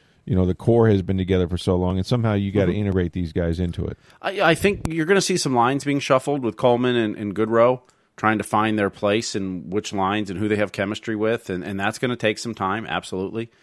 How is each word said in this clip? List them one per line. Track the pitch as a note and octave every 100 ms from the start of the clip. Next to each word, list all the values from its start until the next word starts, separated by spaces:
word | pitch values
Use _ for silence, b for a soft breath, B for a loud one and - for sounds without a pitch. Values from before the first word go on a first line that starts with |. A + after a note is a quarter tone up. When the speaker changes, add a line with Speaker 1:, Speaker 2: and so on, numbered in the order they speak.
| b b -
Speaker 1:
you | F#2
know, | F2+
the |
core | F2+ - A#2 A2+
has | G2
been | F2+ F#2+
together | F#2 F#2 E2+
for | F2+
so | - F2+
long, | F2+ F#2+
and | -
somehow | B2 A2
you | G2+ G2
gotta | G2+ F2+
Speaker 2:
Mm-hmm. | G2
Speaker 1:
integrate | G2+ F#2+ F2
these | F#2 E2+
guys | F2+ E2+ E2
into | F2 E2+ -
it. | - b b
Speaker 2:
I, | G3 G3 E3
I | D#3+
think | G3+ F#3+ -
you're | D#3+ D#3+
gonna | G3
see | - F3+
some | C#3+ B2
lines | A#2+ C#3
being | C#3+ C#3+
shuffled | - C3 - C#3+
with | A#2 -
Coleman | B2+ A#2+ B2+ A#2+
and, | A2 -
and | G#2 F#2
Goodrow | A2 A#2 A#2+ B2+ b b b -
trying | G#2+ A2
to |
find | - A2 A2 G#2+
their | G2
place | - G#2 A2 -
and | G#2+ F#2+ F2+ D2
which | G2+ -
lines | G2+ F#2+ G#2+ G2+
and | F2+
who | G#2+
they | G#2
have | G2+
chemistry | - G2 G#2 - G#2+
with, | A2 A#2 -
and, | F2+
and | F#2+ G2
that's | G2+ -
gonna | B2+ A#2
take | A2 -
some | A#2
time, | G#2 F#2+ G#2+ F#2+
absolutely. | F2 - F#2 F#2+ A2+ A#2 b